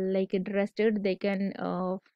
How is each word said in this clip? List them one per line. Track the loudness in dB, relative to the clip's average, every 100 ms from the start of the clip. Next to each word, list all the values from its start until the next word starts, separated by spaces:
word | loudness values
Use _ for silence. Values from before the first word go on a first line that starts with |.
| 2
like | 0 0
interested, | 0 0 0 -2 2 2 2
they | 0 0
can, | 0 0 -2 -2
अ, | -4 -2 -2 -4 _